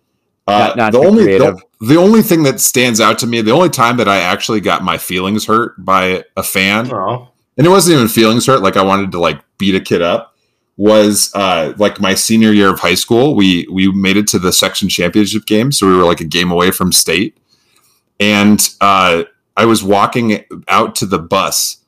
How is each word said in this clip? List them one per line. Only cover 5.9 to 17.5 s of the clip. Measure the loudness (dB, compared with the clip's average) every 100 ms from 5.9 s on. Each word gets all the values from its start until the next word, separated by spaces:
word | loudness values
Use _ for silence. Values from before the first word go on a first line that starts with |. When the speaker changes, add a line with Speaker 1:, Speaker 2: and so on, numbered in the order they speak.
| 0 0 -4 -8 -10
Speaker 1:
a |
fan, | -6 -2 -2 -2 -4
Speaker 3:
Oh. | -6 -6 -8 -10 _ _ 0
Speaker 1:
and | 2
it |
wasn't | 4 4 2
even | 2
feelings | 2 2 2 2
hurt, | 2
like, | 2 0
I |
wanted | 0 0 -2
to, | -4
like, | -4 -4 _ -6
beat | -2
a | -2
kid | -2 -2
up, | 0 -2 -6 _ _ _ _ -2
was, | 2 4 4 0 -4
uh, | -4 -2 -2 -4 -2
like, | -4 -2
my | -4
senior | -2 0 2 4
year | 4 2
of | 0
high | -2
school. | -2 0 2 2 2
We, | 2 0 -4
we | -2 0
made | 0 0 0
it | 0
to | -2
the | -2
section | -2 -2 -4 -6
championship | -2 -2 0 0 -2
game, | -2 -2 -2
so | 0 2
we |
were, | 2
like, | 2 0
a |
game | -4 -4 -2
away | 0 0
from | 0 -2
state. | -2 -2 -2 -4 _ _